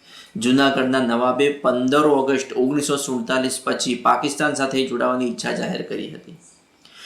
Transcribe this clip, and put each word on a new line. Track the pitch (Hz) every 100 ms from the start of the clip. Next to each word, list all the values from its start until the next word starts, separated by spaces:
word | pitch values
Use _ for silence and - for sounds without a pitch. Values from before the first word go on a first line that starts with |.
| - - - 107
જુનાગઢના | 120 131 139 135 127 131
નવાબે | 120 117 127 127 143
પંદર | 143 131 123 127 147 151
ઓગસ્ટ | 139 135 131 -
ઓગણીસો | 113 131 147 143 143
સુડતાલીસ | - 127 117 131 127 -
પછી | 135 123 127
પાકિસ્તાન | 117 127 123 147 - 151
સાથે | 139 135 135 131
જોડાવાની | 120 127 127 123
ઈચ્છા | - 123
જાહેર | 117 117 -
કરી | - 117 -
હતી. | - - - - _ _ _ - -